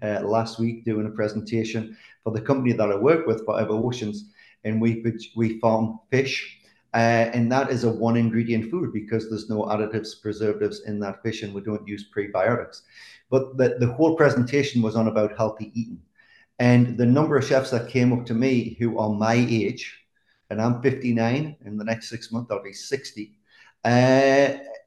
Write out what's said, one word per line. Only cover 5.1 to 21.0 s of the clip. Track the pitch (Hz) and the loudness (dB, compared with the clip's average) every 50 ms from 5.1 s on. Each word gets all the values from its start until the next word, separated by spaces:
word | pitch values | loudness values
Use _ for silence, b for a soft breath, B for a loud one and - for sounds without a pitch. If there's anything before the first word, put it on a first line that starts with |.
| 110 110 - - - | -4 -4 -8 -8 -4
we | 110 117 110 110 - | 0 0 0 0 0
farm | - 113 113 110 113 110 - - _ - | 2 2 2 2 0 -2 -4 -8 _ -2
fish. | 131 123 - - - - - - - b b b b b b b | 0 0 0 0 -2 -6 -8 -12 -16 b b b b b b b
Uh, | - 117 117 117 117 113 117 113 117 | 0 2 4 4 4 4 2 2 0
and | 120 117 117 | 0 0 2
that | 127 135 135 131 | 2 2 0 0
is | 131 120 123 | 0 0 0
a | 113 | 0
one | 113 104 110 117 117 | 0 0 0 2 2
ingredient | 117 117 113 110 117 117 117 117 110 110 - | 2 2 2 2 0 0 0 0 -2 -2 -2
food | 170 180 165 - | -4 -4 -4 -4
because | - 107 104 - 117 110 110 - | -6 -6 -6 -4 -4 -4 -4 -4
there's | 110 101 - | -8 -8 -6
no | - 107 107 101 | -4 -4 -4 -2
additives, | 101 107 107 107 104 - 107 - - - - | -2 -2 -2 -2 -2 -4 -6 -6 -8 -12 -10
preservatives | - 107 104 101 110 107 104 104 104 101 101 - - | -8 -8 -6 -2 -2 -2 -2 0 -2 -4 -4 -6 -10
in | 110 104 104 | -8 -6 -6
that | 104 101 98 - | -6 -6 -8 -6
fish, | - 113 107 - 110 | -6 -6 -6 -6 -8
and | 101 98 | -10 -10
we | 98 | -8
don't | 98 110 104 104 101 | -6 -6 -6 -6 -6
use | 101 104 101 101 - | -8 -10 -12 -12 -8
prebiotics. | - 107 101 101 - 92 95 110 123 - - - - - - B B B B B B B B B | -6 -6 -4 -2 0 0 2 2 2 0 -2 -8 -14 -20 -20 B B B B B B B B B
But | 127 131 127 - 127 | 0 0 0 0 0
the, | 131 127 120 120 123 | 2 2 2 2 2
the | 123 117 - | 0 0 2
whole | - 160 160 160 | 2 2 4 4
presentation | 160 151 139 117 123 120 - 143 143 139 - 123 120 | 6 4 4 4 2 0 0 0 0 0 0 0 0
was | 113 110 104 | 0 2 2
on | 113 113 | 0 0
about | 110 110 110 107 104 - | 2 2 2 0 0 0
healthy | - 110 107 - - 110 - - | -2 -2 -2 -4 -6 -12 -10 -8
eating. | 117 113 - - - - _ _ b b b b b b b b | -8 -8 -8 -10 -18 -18 _ _ b b b b b b b b
And | - 123 123 123 123 120 120 120 | 2 6 6 8 8 6 4 2
the | 107 123 | 2 4
number | 120 127 143 156 156 151 | 4 4 4 4 4 2
of | 131 123 | 2 2
chefs | - 143 131 131 - | 2 2 2 2 0
that | 127 113 - - | -2 -4 -2 -2
came | - 127 123 123 | 0 2 4 4
up | 123 123 123 | 2 0 -2
to | - 117 | -2 -2
me | 113 127 135 131 120 113 113 - - | 0 2 2 2 2 0 -2 -4 -2
who | 117 117 110 | -2 -2 0
are | - 107 107 | 0 -2 -2
my | 104 104 107 110 117 | 0 0 2 2 2
age, | 120 123 120 120 113 98 104 123 123 - - - - _ _ _ _ _ _ _ _ _ - | 2 2 2 2 0 0 -2 -4 -6 -10 -16 -16 -20 _ _ _ _ _ _ _ _ _ -8
and | 104 107 | -4 -2
I'm | 110 120 123 123 | 0 0 0 0
fifty-nine, | 123 135 131 - | 0 0 0 0